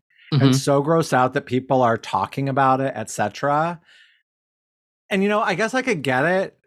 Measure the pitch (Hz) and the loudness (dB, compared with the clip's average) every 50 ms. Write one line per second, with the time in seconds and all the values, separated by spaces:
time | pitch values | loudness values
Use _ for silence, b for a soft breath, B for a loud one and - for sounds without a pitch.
0 | _ _ B B B B B 139 135 135 127 135 - 147 143 139 139 147 165 165 | _ _ B B B B B 2 4 4 4 2 2 0 0 2 2 2 2 0
1 | 156 - 147 127 127 127 131 143 - - 120 131 131 - 139 131 127 117 113 110 | 2 2 2 2 2 2 0 -4 -4 -4 -4 -4 -2 0 2 2 2 2 2 0
2 | - - - 98 98 - - - 139 135 135 135 135 131 131 131 135 135 - 107 | -4 -4 -4 -4 -4 -4 -4 -6 -4 -2 0 2 2 2 2 2 0 -4 -6 -8
3 | 110 - - - 107 104 - - - 139 143 147 156 170 175 165 b b b b | -10 -8 -4 -4 -4 -4 -4 -4 -2 -2 0 0 -2 -2 -6 -10 b b b b
4 | b b b b b b _ _ _ _ _ _ _ _ _ _ _ _ _ _ | b b b b b b _ _ _ _ _ _ _ _ _ _ _ _ _ _
5 | _ - 208 190 196 202 208 208 226 190 190 165 220 220 226 262 254 269 220 156 | _ -4 -2 0 0 2 0 0 0 0 -2 -2 -2 -2 -2 -2 -2 -2 -2 -2
6 | 131 139 127 127 143 165 180 190 190 156 - _ _ | 0 0 0 2 2 2 0 0 -2 -4 -8 _ _